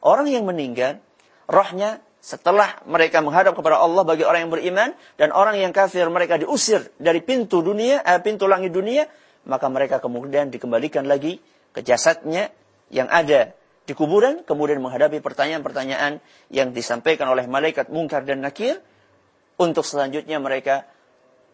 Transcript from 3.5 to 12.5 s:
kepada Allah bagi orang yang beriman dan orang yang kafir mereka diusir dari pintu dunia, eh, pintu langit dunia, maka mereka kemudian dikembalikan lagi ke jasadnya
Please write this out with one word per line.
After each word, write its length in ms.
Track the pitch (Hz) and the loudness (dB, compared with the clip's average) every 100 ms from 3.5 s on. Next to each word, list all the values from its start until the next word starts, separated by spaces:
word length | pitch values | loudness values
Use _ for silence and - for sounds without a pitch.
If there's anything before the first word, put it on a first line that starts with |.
| 175 | 2
kepada 240 | 160 156 | 2 4
Allah 240 | 170 175 | 4 2
bagi 240 | 165 156 147 | 2 2 2
orang 180 | 170 165 | 2 0
yang 40 | |
beriman 380 | 165 180 185 247 - - - | -4 -2 0 -2 -4 -18 0
dan 160 | 151 | 2
orang 240 | 180 202 202 | 4 2 2
yang 160 | 185 | 0
kafir 320 | 196 196 180 170 | 2 0 2 0
mereka 240 | 175 170 165 | 0 0 0
diusir 560 | 160 277 - 202 120 _ | 0 -2 2 0 -2 _
dari 240 | 156 165 | 0 0
pintu 400 | 170 262 208 185 | 0 -2 0 0
dunia, 400 | 165 208 233 277 | 0 0 0 0
eh, 160 | - 180 | 2 2
pintu 320 | 196 214 196 | 0 0 2
langit 240 | 190 185 175 | 2 0 -4
dunia, 320 | 202 269 302 - _ _ - | -2 -2 -2 -8 _ _ -8
maka 240 | 131 139 | -4 -2
mereka 320 | 131 135 135 | -2 -2 -2
kemudian 480 | 123 120 139 143 143 | -4 -8 -4 -2 -2
dikembalikan 560 | 123 123 117 151 147 139 | -6 -4 -2 -2 -4 0
lagi 320 | 143 151 180 _ _ _ | -2 -2 -8 _ _ _
ke 160 | - 123 | -12 0
jasadnya 640 | 123 160 165 156 170 208 | 2 2 0 -2 -4 -4